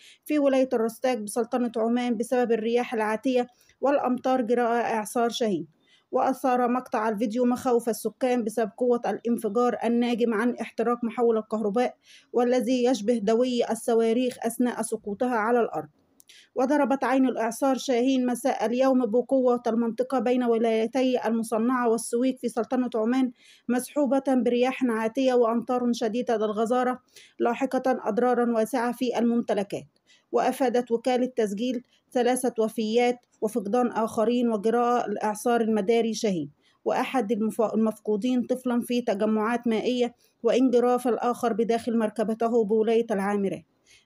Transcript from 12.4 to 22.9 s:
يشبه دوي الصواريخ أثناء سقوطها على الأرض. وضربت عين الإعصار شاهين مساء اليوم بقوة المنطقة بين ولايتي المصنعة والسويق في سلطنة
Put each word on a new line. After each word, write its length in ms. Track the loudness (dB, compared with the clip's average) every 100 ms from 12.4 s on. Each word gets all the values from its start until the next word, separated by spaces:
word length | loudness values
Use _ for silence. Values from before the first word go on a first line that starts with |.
| 2 2 2 2
يشبه 340 | 2 0 0 0
دوي 520 | 2 2 2 0 -2
الصواريخ 680 | -2 0 2 2 2 0 -4
أثناء 400 | -6 -2 -2 -2
سقوطها 540 | -6 -8 -6 -4 -2 0
على 240 | 0 0
الأرض. 280 | 0 -4 -10 _ _ _ -20 -20 -10 -2
وضربت 480 | 0 2 2 0
عين 220 | 0 2 2
الإعصار 520 | 0 -4 0 0 0
شاهين 480 | 0 0 2 2 0
مساء 400 | -2 -2 -2 -2
اليوم 400 | 2 4 4 2
بقوة 560 | 0 2 2 4 2 0
المنطقة 520 | 0 0 -2 -2 0
بين 240 | 2 2
ولايتي 840 | 2 2 2 2 0 0 2 0 0
المصنعة 640 | -2 -2 0 0 2 2
والسويق 480 | 0 0 -2 0 -2
في 120 | -4
سلطنة 400 | -4 -2 -2 -2